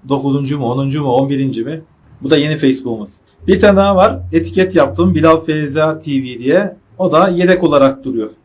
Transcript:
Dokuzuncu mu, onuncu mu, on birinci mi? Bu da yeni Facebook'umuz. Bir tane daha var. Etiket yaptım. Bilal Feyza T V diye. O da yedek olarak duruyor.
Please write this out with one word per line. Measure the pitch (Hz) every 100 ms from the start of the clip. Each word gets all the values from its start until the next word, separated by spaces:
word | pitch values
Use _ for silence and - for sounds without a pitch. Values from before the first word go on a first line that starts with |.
| 131
Dokuzuncu | 139 135 139 135 147
mu, | 120
onuncu | 127 139 147
mu, | 139
on | 123 139
birinci | 139 135 113
mi? | 117 160 156 _ _ -
Bu | 135
da | 156
yeni | 147 151
Facebook'umuz. | 135 127 127 110 104 _ _ _ -
Bir | 185
tane | 208 196
daha | 196 190
var. | 202 - -
Etiket | 160 165 - 185 175
yaptım. | 139 98 180 156
Bilal | 160 160
Feyza | 160 151 147 143 156 156
T | 147
V | 139
diye. | 127 120 120 165 202 - _ _
O | 180
da | 151 190
yedek | 175 180 180
olarak | 170 143 135 135
duruyor. | 131 113 107 -